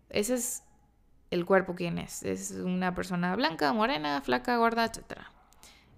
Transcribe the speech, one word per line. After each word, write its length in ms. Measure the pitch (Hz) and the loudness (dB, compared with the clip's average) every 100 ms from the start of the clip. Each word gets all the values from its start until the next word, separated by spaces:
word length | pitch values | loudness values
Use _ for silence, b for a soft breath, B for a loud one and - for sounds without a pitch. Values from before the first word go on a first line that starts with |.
| - | -4
ese 240 | - 208 | -2 0
es 260 | 254 233 - - _ _ _ _ - - | 0 -2 -6 -12 _ _ _ _ -20 -6
el 140 | 175 | -2
cuerpo, 280 | 175 190 185 | 4 4 4
¿quién 240 | 175 170 170 | -2 -4 -4
es? 240 | 180 - | -6 -6
Es 300 | 196 190 190 | -4 -4 -6
una 420 | 190 185 180 185 | -6 -2 0 0
persona 420 | 180 180 175 180 | -2 -2 -2 0
blanca, 380 | 190 302 320 294 | 0 0 0 0
morena, 480 | 226 226 302 294 285 | 2 2 0 -2 -2
flaca, 360 | 254 247 247 240 | 2 0 2 4
gorda, 280 | 233 226 | 4 4
etcétera. 460 | 226 - - - - - - b b b b | 0 -2 -12 -14 -14 -20 -20 b b b b